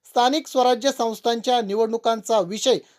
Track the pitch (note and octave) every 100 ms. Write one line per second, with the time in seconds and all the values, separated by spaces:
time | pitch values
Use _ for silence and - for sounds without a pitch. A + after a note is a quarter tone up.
0 | - B3 B3 D#4 - C4 B3 A#3+ C4+ C4
1 | A#3 G#3+ A#3 A#3 B3+ B3 G3+ G#3 A3 A3+
2 | A#3 A3+ - A3 F3 G#3+ C4 F#3+ -